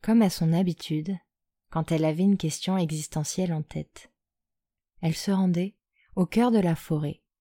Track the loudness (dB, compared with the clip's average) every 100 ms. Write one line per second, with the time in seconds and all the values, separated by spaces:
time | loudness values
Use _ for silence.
0 | 4 4 4 2 2 2 0 -2 -4 -4
1 | -4 -8 _ _ _ _ _ -6 -2 0
2 | 2 2 2 2 0 -4 -2 -2 -2 -4
3 | -6 -6 -4 -4 -4 -4 -6 -10 -10 -18
4 | -20 _ _ _ _ _ _ _ _ _
5 | -4 -2 0 2 2 0 -2 _ _ _
6 | _ -2 0 2 4 4 2 -2 -2 -2
7 | -2 -8 _ _